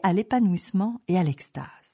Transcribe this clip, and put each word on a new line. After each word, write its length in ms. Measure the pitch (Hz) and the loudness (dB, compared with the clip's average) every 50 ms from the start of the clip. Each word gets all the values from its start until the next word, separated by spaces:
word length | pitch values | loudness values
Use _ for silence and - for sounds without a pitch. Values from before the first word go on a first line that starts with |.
à 100 | - 190 | 0 2
l'épanouissement 880 | 170 196 214 - 262 254 233 190 175 165 - - - 185 196 220 233 240 _ - | 2 2 0 0 2 2 2 2 2 0 -4 -4 -2 -2 -2 -2 -6 -8 _ -2
et 100 | 175 185 | 0 0
à 40 | |
l'extase. 500 | 170 147 135 - - - - 127 - - - - _ - | 2 0 -2 -4 -8 -14 -12 -12 -14 -16 -18 -20 _ -20